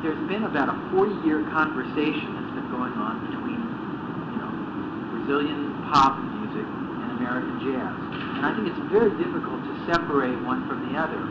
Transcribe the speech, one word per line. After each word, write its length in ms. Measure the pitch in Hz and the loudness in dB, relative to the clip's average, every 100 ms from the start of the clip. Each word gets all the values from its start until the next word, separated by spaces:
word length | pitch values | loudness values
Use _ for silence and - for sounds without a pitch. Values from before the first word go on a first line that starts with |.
there's 200 | 160 151 - | 0 0 0
been 160 | 196 | 0
about 240 | 214 151 131 | 0 2 2
a 100 | - - | 0 2
forty-year 520 | 185 208 185 160 156 156 156 | 4 4 4 2 2 2 2
conversation 800 | 156 127 127 - 151 - - - | 2 2 -2 2 2 2 -2 -4
that's 180 | - - | -4 -4
been 120 | - | -4
going 280 | 123 123 117 | -2 -2 0
on 240 | 110 110 - | -2 -2 -4
between, 320 | - - - | -4 -2 -2
you 720 | - - - - - - - - | -2 -4 -4 -4 -4 -4 -4 -4
know, 80 | - - - - - - - 113 | -4 -4 -4 -4 -4 -4 -4 -4
Brazilian 560 | - 143 147 143 143 - - | 2 2 2 0 -4 -4 2
pop 320 | 147 135 - | 6 6 4
music 480 | - - - - - | -4 -4 -4 -4 -4
and 480 | - - - - - | -4 -4 -4 -4 -2
American 480 | 123 127 127 127 | -2 0 -2 -2
jazz. 320 | 127 131 120 - - - - - | -2 -2 -2 -4 -6 -6 -4 -2
And 60 | |
I 80 | 143 | 0
think 140 | 113 202 | 0 0
it's 160 | - - | -2 2
very 240 | 190 233 - | 6 6 4
difficult 480 | 170 - - - | 0 -2 -2 -4
to 100 | - - - | -4 -6 0
separate 480 | 139 - 147 127 123 | 0 4 2 2 0
one 240 | - 127 - | 0 -2 -2
from 160 | 131 127 | -2 -2
the 80 | 143 | -2
other. 240 | 160 - - | 0 -2 -4